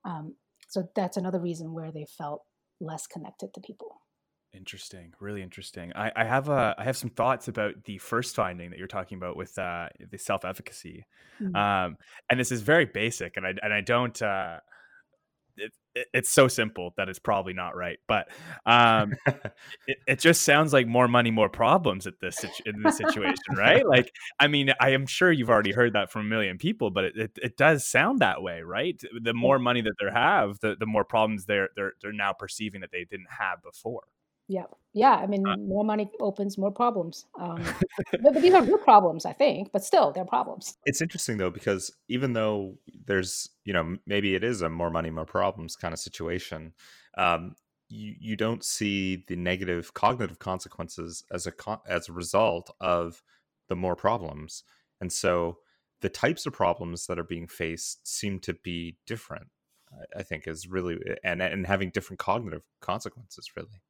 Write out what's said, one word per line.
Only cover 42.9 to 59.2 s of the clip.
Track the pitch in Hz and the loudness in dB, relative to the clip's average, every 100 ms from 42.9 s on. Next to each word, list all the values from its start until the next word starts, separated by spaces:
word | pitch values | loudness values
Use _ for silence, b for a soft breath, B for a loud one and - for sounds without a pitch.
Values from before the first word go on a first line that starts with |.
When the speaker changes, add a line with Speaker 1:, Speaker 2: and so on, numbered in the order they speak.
| - | -18
Speaker 3:
there's, | - 98 90 - - _ | -2 0 0 -6 -10 _
you | - | -2
know, | 92 | 0
m-, | 82 92 - | 0 -6 -2
maybe | 104 101 | 0 2
it | 92 | 0
is | 113 110 | 0 -2
a | 82 | -4
more | 82 85 | -2 -2
money, | 82 82 | -2 -4
more | 80 80 | -6 -6
problems | 95 95 - 82 - | -2 -2 -4 -14 -10
kind | 87 | -8
of | 82 | -8
situation, | - - 82 90 - 80 82 _ b b b - | -12 -8 -6 -6 -8 -12 -14 _ b b b -2
um, | 90 85 87 - _ _ _ | 0 0 -4 -16 _ _ _
you, | 110 107 - | -14 -14 -12
you | 110 104 | -8 -2
don't | 110 113 | -2 -2
see | - - 104 98 95 92 - | -6 -2 0 0 0 -4 -6
the | 87 | -4
negative | 90 92 90 87 - | -2 -2 -2 -4 -6
cognitive | - - 123 98 85 | 0 0 0 -6 -8
consequences | - 92 - - 82 - 85 82 _ | -6 -6 -8 -12 -12 -10 -12 -14 _
as | 90 90 | -8 -8
a | |
co-, | - - 110 - | -10 -10 -10 -4
as | 90 - | -4 -4
a | |
result | 85 85 98 110 85 - - | -10 0 2 2 0 -8 -6
of | 92 87 85 - _ _ _ _ _ | 0 0 0 -8 _ _ _ _ _
the | 90 | -4
more | 92 87 | -2 0
problems. | 98 113 82 73 78 - _ _ _ _ | 0 0 -4 -12 -14 -16 _ _ _ _
And | 92 | -8
so | - 95 87 85 90 _ _ _ _ | -2 2 2 0 -6 _ _ _ _
the | 98 | -8
types | - 127 165 151 | -2 -2 -2 -8
of | |
problems | - 90 87 85 85 - | 0 0 0 -4 -10 -8
that | 87 | -8
are | |
being | 80 85 85 | -6 -10 -10
faced | - 85 82 - - - | -8 -8 -6 -10 -12 -10
seem | - 104 95 | -6 -6 -6
to | - | -8
be | 87 - 87 82 82 | -10 -8 -10 -10 -14
different, | - 113 | -14 -12